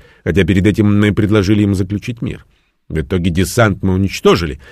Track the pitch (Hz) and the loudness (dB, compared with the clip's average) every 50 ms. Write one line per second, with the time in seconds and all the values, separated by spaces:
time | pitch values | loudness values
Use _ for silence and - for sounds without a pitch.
0 | - - _ _ _ - 80 98 92 78 95 95 92 107 98 - 104 104 101 104 | -18 -20 _ _ _ -2 0 0 2 2 2 2 2 2 2 2 2 2 2 2
1 | 104 104 95 - 104 95 107 110 95 90 107 104 104 101 98 90 101 95 104 98 | 2 2 2 0 0 0 2 0 2 2 2 2 2 0 0 -2 -4 -4 -6 -6
2 | - - 120 - - 107 78 - - _ _ _ _ _ _ _ _ - - 80 | -6 -8 -10 -8 -8 -10 -10 -12 -16 _ _ _ _ _ _ _ _ -8 -6 -6
3 | 73 - 98 92 82 95 82 87 95 90 - 120 117 107 92 - - 95 92 95 | -4 -4 -4 -2 -2 0 0 0 -2 0 2 2 2 2 0 0 -2 -2 0 0
4 | 98 92 - - - 202 190 101 85 78 67 - - - | 0 -2 -4 -2 0 2 2 2 0 -4 -8 -10 -16 -20